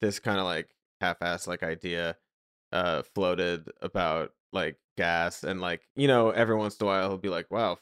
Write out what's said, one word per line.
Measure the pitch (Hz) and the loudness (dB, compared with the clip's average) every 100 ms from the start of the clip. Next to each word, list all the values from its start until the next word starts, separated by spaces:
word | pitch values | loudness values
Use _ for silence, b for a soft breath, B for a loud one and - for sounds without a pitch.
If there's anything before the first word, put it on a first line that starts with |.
this | 107 101 | -2 -2
kinda, | 117 101 | -2 0
like, | 92 82 - _ _ - | 0 -2 -6 _ _ -2
half-assed, | 90 85 87 87 - | -2 0 -2 -4 -4
like, | 87 | -6
idea, | 82 82 92 85 85 82 _ _ _ _ - | -4 -4 -4 -2 -2 -6 _ _ _ _ -6
uh, | 92 87 78 | -2 0 0
floated | - - 92 90 87 85 80 - | -2 -2 0 2 0 -2 -6 -12
about, | 90 98 85 80 78 _ _ | -6 -2 0 0 -4 _ _
like, | 95 80 76 _ - | -4 -4 -6 _ -2
gas | 85 85 85 - | 0 2 0 -4
and, | 76 92 | -6 -4
like, | 90 85 _ - | -4 -6 _ 0
you | 139 | 4
know, | 123 113 | 6 6
every | 101 113 110 | 4 2 2
once | 107 - | 0 -2
in | 104 | 0
a | |
while | 95 95 | 2 0
he'll | 95 | -2
be | 95 | -2
like, | 87 85 | -4 -4
"Wow, | 101 107 87 | -2 0 -2